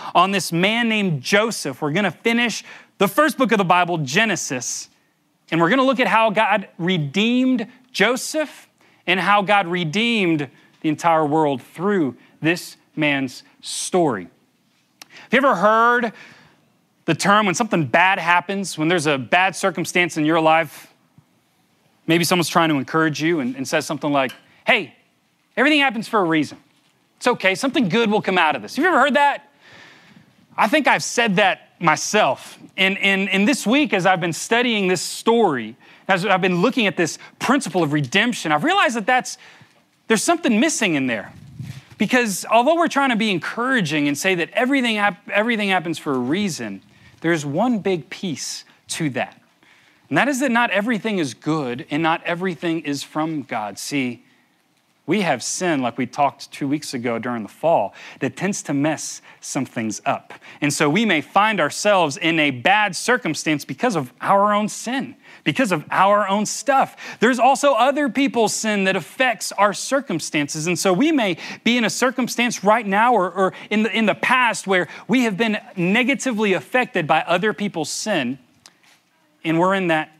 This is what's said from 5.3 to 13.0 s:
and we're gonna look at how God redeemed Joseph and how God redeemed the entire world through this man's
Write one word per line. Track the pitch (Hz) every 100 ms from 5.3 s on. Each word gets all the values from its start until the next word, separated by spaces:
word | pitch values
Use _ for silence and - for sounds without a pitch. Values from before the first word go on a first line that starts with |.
| _ -
and | 165
we're | 165
gonna | 262
look | 262 254
at | 233
how | 214 226
God | 214 214 208 190 -
redeemed | 170 180 143 190 226 247 254 247 - - _
Joseph | - 214 254 - 311 294 - - _ _ _ -
and | 185
how | 175 208
God | 190 202 170
redeemed | 180 160 196 233 226 180 156 143 _ _ _
the | 160
entire | 151 170 160
world | 151 156 147 135
through | - - 196 196 139 120 _ -
this | 156 170 - - _
man's | 160